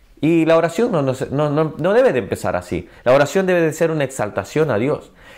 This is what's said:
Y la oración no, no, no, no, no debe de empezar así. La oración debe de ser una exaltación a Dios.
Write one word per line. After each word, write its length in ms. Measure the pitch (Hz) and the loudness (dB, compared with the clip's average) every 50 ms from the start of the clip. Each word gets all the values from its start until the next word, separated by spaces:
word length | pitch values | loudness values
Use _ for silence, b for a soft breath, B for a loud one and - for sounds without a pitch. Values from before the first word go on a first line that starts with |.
| _ _ _ - | _ _ _ -2
Y 260 | - 156 170 165 160 | 0 2 2 4 4
la 100 | 156 165 | 4 4
oración 360 | 165 170 165 - - 233 - 190 | 4 2 0 0 0 -2 0 0
no, 100 | 156 139 | 0 0
no, 120 | 131 123 - - - 127 | -2 -2 -4 -4 -4 -2
no, 180 | 143 151 147 | -2 -2 0
no, 240 | 143 151 160 151 - | 0 0 -2 -2 -2
no 160 | - 147 185 208 | -2 -2 0 2
debe 200 | 240 269 233 160 | 4 4 2 2
de 80 | 123 | 0
empezar 360 | 101 87 110 - - 98 87 | -4 -4 -6 -6 -4 -4 -4
así. 320 | 90 - - - 80 - B B B B | -4 -4 -6 -6 -6 -8 B B B B
La 80 | 117 127 | 4 4
oración 320 | 143 143 - - 190 190 | 4 4 2 0 0 0
debe 160 | 180 180 175 | 2 2 2
de 120 | 165 156 143 | 2 0 0
ser 180 | - 170 160 | 0 -2 0
una 140 | 160 156 139 | 0 -2 -4
exaltación 640 | 127 - - 110 104 - 101 98 - - 147 160 147 | -4 -4 -6 -6 -6 -4 -6 -6 -4 -2 -2 0 0
a 80 | 113 101 | 0 0
Dios. 320 | 117 143 143 - - - - B B B B | 0 -2 -2 -4 -8 -12 -20 B B B B